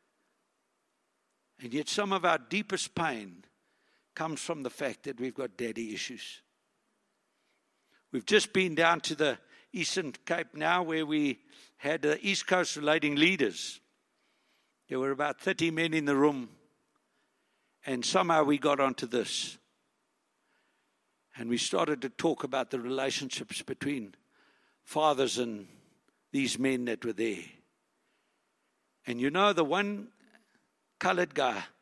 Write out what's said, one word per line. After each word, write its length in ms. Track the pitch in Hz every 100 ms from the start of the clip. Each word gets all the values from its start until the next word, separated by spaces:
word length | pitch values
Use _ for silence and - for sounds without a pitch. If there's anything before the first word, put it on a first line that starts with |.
| _ _ _ _ _ _ _ _ _ _ _ _ _ _ _ _
And 100 | 120
yet 160 | 139 147
some 240 | 202 202
of 120 | 190
our 140 | 170 160
deepest 560 | 117 190 202 190 -
pain 500 | - 160 117 98 87 - _ _ _ _ _ _
comes 260 | - 160 147
from 220 | - 160
the 80 | 127
fact 340 | - 139 -
that 140 | 139 120
we've 160 | 127
got 220 | 117 123 -
daddy 380 | 120 110 113
issues. 480 | 104 - 123 - - _ _ _ _ _ _ _ _ _ _ _ _ _ _ _ _ _
We've 140 | 127 -
just 260 | 208 -
been 220 | 190 180
down 260 | 156 165 170
to 120 | -
the 240 | 151 151 110 _ - _
Eastern 400 | 190 156 196 151 - -
Cape 280 | 170 160
now, 280 | 151 156 180
where 240 | 165 160 151
we 320 | 151 147 - _ - - _
had 240 | 143 160
the 220 | 147 151
East 220 | 196 185 -
Coast 300 | 185 165 151
Relating 400 | 147 160 147 143
Leaders. 640 | 170 180 113 85 - - _ _ _ _ _ _ _ _ _ _ _
There 120 | 131
were 100 | 135
about 300 | 135 147 -
thirty 300 | 185 185 165
men 220 | 160 165
in 100 | 160
the 100 | 143
room, 360 | 139 151 139 117 - _ _ _ _ _ _ _ _ _ _ _ _
and 200 | - 123
somehow 400 | 117 190 175 160
we 140 | 143 143
got 200 | 147 139
onto 280 | 135 123 120
this. 520 | 120 - - - - _ _ _ _ _ _ _ _ _ _ _ _ _ _ _ _ _ 123
And 140 | 117
we 80 | 120
started 440 | - 185 165 139
to 60 | 127
talk 360 | - 165 143
about 260 | 135 131 120
the 80 | 127
relationships 840 | 120 135 135 - 131 - - -
between 520 | - 131 143 139 101 - _ _ _ _ _ _
fathers 540 | - 151 156 135 127 123
and 280 | 120 104 90 - _ _ _ _ _
these 260 | 139 127 117
men 280 | 135 127
that 200 | 123 110
were 80 | 117
there. 300 | 107 113 90 80 - _ _ _ _ _ _ _ _ _ _ _ _ _ _ -
And 120 | 120
you 100 | 135
know, 220 | 175 202
the 120 | 175
one 440 | 147 180 202 202 214 _ _ _ _ _ _ _ _ _
colored 340 | 180 180 170
guy, 300 | 139 127 101 - _